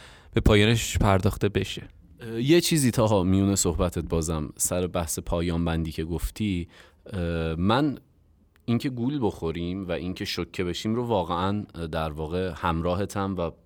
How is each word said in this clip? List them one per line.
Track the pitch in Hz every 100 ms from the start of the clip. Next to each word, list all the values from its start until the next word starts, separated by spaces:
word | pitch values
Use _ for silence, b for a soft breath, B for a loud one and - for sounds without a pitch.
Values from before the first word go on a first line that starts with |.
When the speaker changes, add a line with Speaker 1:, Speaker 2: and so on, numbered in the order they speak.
| B B B
Speaker 1:
به | 110
پایانش | 110 104 107 117 - -
پرداخته | 107 95 98 - 101
بشه. | - - - - - - -
Speaker 2:
اه، | 113 113
یه | 135 175
چیزی | 170 165 127
تاها | 123 107 101
میونه | 90 95 98 98
صحبتت | 90 82 90 87
بازم | 80 82 80 78 71 -
سر | - 90 90
بحث | 87 82 -
پایان | - 87 87 85
بندی | 85 82 80
که | 78
گفتی، | 80 80 - - 107 90 82 b b _ -
اه، | 92 85 82 82
من | 80 95 123 151 - - _ _ _ _ _
اینکه | - 117 143
گول | 123 123 147
بخوریم | 104 - 82 82 87 95 90
و |
اینکه | 80 87 90
شوکه | 101 - - -
بشیم | 90 85 110
رو | 113
واقعاً، | 120 101 82 85 95 104 98
اه، | 82 82
در | 80 80
واقع | 76 78 90 92 78
همراهتم | 87 82 85 90 98 104 98 90
و | 82 -